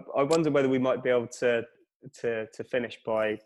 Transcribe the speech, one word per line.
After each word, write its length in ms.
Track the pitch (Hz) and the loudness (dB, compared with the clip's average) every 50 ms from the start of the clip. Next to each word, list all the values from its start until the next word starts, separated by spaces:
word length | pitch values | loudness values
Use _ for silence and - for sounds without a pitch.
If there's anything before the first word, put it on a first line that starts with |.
| - - - | -4 -4 -2
I 80 | 131 139 | 0 2
wonder 280 | 139 165 165 160 151 | 4 4 2 2 2
whether 180 | 139 143 135 131 | 2 2 2 4
we 80 | 135 | 2
might 260 | 127 127 131 123 123 127 | 2 2 2 0 0 0
be 60 | 127 | 2
able 180 | 123 123 117 123 - - | 2 2 0 -2 -6 -2
to, 260 | - 123 120 117 113 - _ _ _ _ _ _ - 131 _ - | 0 0 2 0 -2 -6 _ _ _ _ _ _ -20 -20 _ -6
to, 260 | - 120 113 110 110 | -4 -4 -4 -4 -6
to 180 | 107 - - 110 | -10 -10 -14 -10
finish 360 | - - 127 117 110 - - - | -4 -4 -4 -4 -4 -10 -10 -6
by, 360 | 120 110 110 110 107 107 107 _ | -2 -2 0 0 0 -2 -4 _